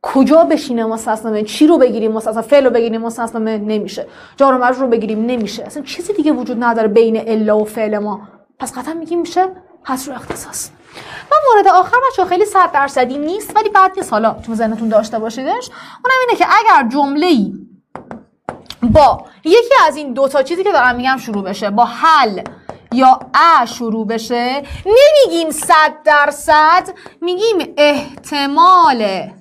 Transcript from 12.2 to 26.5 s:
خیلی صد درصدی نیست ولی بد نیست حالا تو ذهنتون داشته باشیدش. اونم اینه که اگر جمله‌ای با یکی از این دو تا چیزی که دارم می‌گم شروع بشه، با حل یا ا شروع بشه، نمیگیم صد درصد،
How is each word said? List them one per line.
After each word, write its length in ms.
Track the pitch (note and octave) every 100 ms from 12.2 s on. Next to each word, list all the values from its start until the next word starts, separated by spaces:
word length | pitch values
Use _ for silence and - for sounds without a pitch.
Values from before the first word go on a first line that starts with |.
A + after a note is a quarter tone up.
| F#4
خیلی 160 | F4+
صد 280 | G#4 G4 F4
درصدی 460 | D4 C#4 C4+ B3 C#4
نیست 380 | D4 G4 G#4 G#4
ولی 120 | G#4+
بد 240 | G4+ F#4+ F#4+
نیست 160 | -
حالا 240 | G#3+ A3+ - -
تو 80 |
ذهنتون 340 | A3+ A3+ A3 A3+
داشته 300 | G#3+ A3+ A#3
باشیدش. 520 | A3 A#3 C4 A4 B4 - - -
اونم 140 | B4 C5 B4
اینه 100 | G#4+
که 80 | -
اگر 420 | G4 G#4+ D#4+ B3
جمله‌ای 680 | C4+ C#4 C#4+ F4+ C#4+ F#3+ - - _ _ - - - _ _ - - _ -
با 420 | A#3+ G#3+ C4+ G3 - _
یکی 300 | D#4 G#4+ A#4 C#5 E4
از 100 | D4
این 160 | D4
دو 160 | A#3+ C4+
تا 140 | C#4
چیزی 220 | C4+ E4+
که 80 | F#4+
دارم 240 | E4 B3 B3
می‌گم 200 | B3+ C4
شروع 280 | A#3+ G3+
بشه، 260 | F#3+ G3 G#3
با 140 | G#3
حل 560 | A#3 - D#4+ D#4 A#3+ F#3 - - _ - _
یا 280 | A#3+ C4 C4 -
ا 320 | C4 E4 D#4 A#3
شروع 400 | - A#3 A3 G#3
بشه، 560 | A3+ A3+ A#3+ A#3+ C4+ C#4+ - F#4
نمیگیم 640 | A4+ D5 D#5 A#4+ E4 D#4+
صد 520 | - - D#4+ D4+ D4+
درصد، 840 | - D4 C#4+ C#4+ -